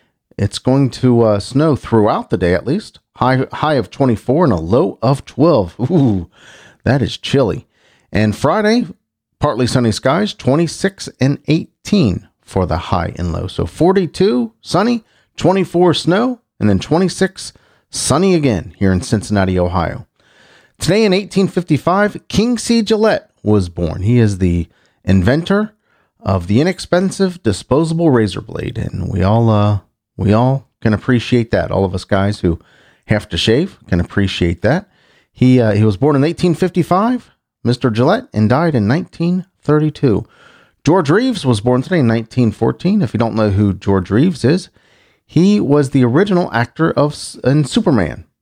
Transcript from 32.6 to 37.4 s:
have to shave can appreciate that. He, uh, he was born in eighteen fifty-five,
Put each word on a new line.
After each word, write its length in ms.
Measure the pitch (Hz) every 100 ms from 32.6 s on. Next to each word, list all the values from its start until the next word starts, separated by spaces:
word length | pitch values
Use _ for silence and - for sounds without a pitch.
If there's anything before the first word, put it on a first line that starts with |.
| _ _ _ _ -
have 220 | 107 -
to 100 | 85
shave 400 | - 120 190 - -
can 140 | 87
appreciate 640 | 87 - 98 - 85 85
that. 260 | 104 165 - _ _ _ _
He, 260 | - 127 127
uh, 120 | 110
he 120 | 104
was 120 | 107 95
born 200 | 143 143
in 80 |
eighteen 300 | 147 165 180
fifty-five, 760 | 160 185 180 156 180 226 247 - _